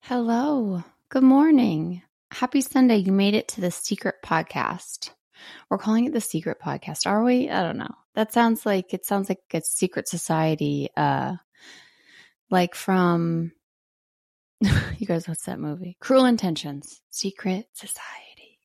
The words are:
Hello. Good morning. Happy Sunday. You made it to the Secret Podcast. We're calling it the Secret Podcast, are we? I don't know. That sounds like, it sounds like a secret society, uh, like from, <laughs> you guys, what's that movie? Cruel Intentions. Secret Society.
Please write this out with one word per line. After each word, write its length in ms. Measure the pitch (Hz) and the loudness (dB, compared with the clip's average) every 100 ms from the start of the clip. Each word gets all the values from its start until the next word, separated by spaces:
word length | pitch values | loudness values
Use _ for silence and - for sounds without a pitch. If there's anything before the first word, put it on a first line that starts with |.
| - | -4
Hello. 760 | 247 233 233 277 285 214 180 170 _ _ | -2 0 0 0 0 0 -4 -8 _ _
Good 140 | 262 | 4
morning. 760 | 262 269 285 302 233 156 165 180 _ _ _ | 6 8 8 6 4 2 -2 -6 _ _ _
Happy 300 | - 262 285 | -6 0 0
Sunday. 340 | 262 269 254 220 | 0 4 6 6
You 160 | 190 | 4
made 220 | 190 196 | 4 4
it 160 | 214 - | 2 -2
to 100 | - | -4
the 120 | 180 | -4
Secret 440 | - - 196 202 - | -4 -6 -4 -4 -8
Podcast. 840 | - 165 170 - - 180 - - - _ _ _ - - - | -2 -2 -2 -4 -4 -6 -12 -14 -16 _ _ _ -20 -20 -6
We're 100 | - | -4
calling 260 | - 220 247 | 2 2 2
it 80 | |
the 80 | 277 | -2
Secret 380 | - 160 165 - - | -4 -6 -4 -8 -8
Podcast, 400 | 139 - 156 - | -8 -8 -6 0
are 200 | 202 240 | 2 2
we? 240 | 247 254 | 2 0
I 120 | - | -2
don't 160 | 175 - | -2 -4
know. 160 | - - _ - | -8 -14 _ -4
That 160 | 220 | 0
sounds 340 | - 233 226 - | 2 2 2 0
like, 280 | 196 185 | -2 -2
it 120 | 185 - | -8 -4
sounds 220 | 202 196 | -4 -2
like 140 | 185 _ | -6 _
a 60 | 165 | -6
secret 480 | - - 185 - - | -6 -2 -2 -2 -6
society, 800 | 170 - 160 160 156 147 143 139 - | -8 -2 0 0 0 -2 -2 -4 -2
uh, 400 | 147 135 131 175 _ _ - - - _ _ - - _ _ | 0 0 -2 -8 _ _ -20 -20 -20 _ _ -20 -20 _ _
like 240 | 185 175 | 2 2
from, 760 | - - 190 180 170 165 165 165 _ _ _ _ _ _ | -2 0 2 4 2 0 -2 -4 _ _ _ _ _ _
<laughs> 520 | _ _ _ _ _ | _ _ _ _ _
you 440 | 196 - - - 208 | 0 2 -2 -8 -4
guys, 220 | 170 170 | -4 -4
what's 160 | 160 | -10
that 160 | - - | -10 -10
movie? 380 | 151 151 180 180 | -8 -8 -12 -14
Cruel 240 | - 262 | 2 4
Intentions. 800 | 254 233 185 156 139 143 - - _ | 6 4 0 -2 -6 -12 -14 -20 _
Secret 580 | - 196 196 196 185 233 | -8 -8 -6 -6 -6 -8
Society. 880 | - - - - - - - _ _ | -18 -12 -12 -12 -18 -20 -20 _ _